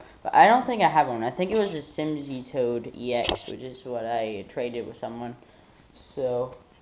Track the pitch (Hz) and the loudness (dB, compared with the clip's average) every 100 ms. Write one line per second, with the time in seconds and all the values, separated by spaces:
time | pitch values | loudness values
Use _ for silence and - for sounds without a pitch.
0 | - - - - 185 247 254 226 165 147 | -20 -12 4 8 8 8 2 2 4 4
1 | 139 117 117 131 185 220 202 160 139 - | 2 0 -4 -2 0 0 0 -2 -8 -6
2 | 156 151 139 131 123 143 120 120 123 - | -4 -4 -6 -10 -6 -2 0 0 -6 -8
3 | 123 120 117 - - - 127 123 131 120 | -2 0 0 -2 -6 -12 -12 -12 -8 -6
4 | 113 117 110 104 - - 123 120 104 - | -4 -2 -2 -6 -8 -6 -4 -4 -8 -10
5 | 117 117 120 123 - - - - - - | -10 -8 -10 -12 -20 -20 -20 -20 -20 -20
6 | - - 127 123 123 - - _ | -14 -4 -2 -2 -4 -8 -20 _